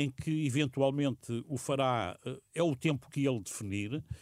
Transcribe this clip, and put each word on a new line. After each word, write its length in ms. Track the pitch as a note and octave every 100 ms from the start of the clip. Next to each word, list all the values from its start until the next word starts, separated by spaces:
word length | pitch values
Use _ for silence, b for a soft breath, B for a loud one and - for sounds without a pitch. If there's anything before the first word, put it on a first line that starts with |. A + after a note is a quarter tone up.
em 80 | C#3+
que 340 | B2+ - D#3 D3
eventualmente 1000 | B2+ D3 C3 C3+ C#3+ C#3+ A#2+ - A#2 -
o 80 | C3+
fará, 600 | - C3+ C3 A#2+ F2+ -
eh, 160 | - B2+ -
é 80 | D#3
o 140 | E3+ C3
tempo 340 | D#3+ C#3 -
que 160 | - C#3
ele 140 | B2
definir. 600 | F#2+ - G#2 G2+ G#2 D3 - B